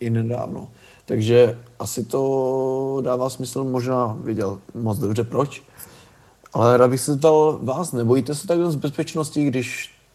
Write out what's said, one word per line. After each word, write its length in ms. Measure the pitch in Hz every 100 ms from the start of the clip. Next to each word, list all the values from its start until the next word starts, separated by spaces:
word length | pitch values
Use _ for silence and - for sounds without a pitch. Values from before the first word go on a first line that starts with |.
i 100 | 117
nedávno. 580 | 117 113 120 - - - - - -
Takže 540 | - 117 110 120 113 - - -
asi 260 | 107 -
to 960 | 113 135 135 135 131 131 131 131 135 135
dává 260 | 127 127 131
smysl, 340 | - 131 135
možná 520 | 135 127 123 127 117 117
věděl 340 | 117 110 98 98 -
moc 240 | 120 113 98
dobře 260 | 101 107
proč, 380 | 117 120 147 - _ - - - - _ _ _ -
ale 240 | - 117 123
rád 140 | 127
bych 100 | 131
se 120 | 151
zeptal 460 | 139 156 156 156 143
vás, 300 | 120 139 170
nebojíte 420 | 120 117 135 139
se 120 | 147 190
takhle 240 | 170 175
z 60 | 143
bezpečnosti, 680 | 147 147 147 160 151 151
když 500 | 143 127 117 - - _ _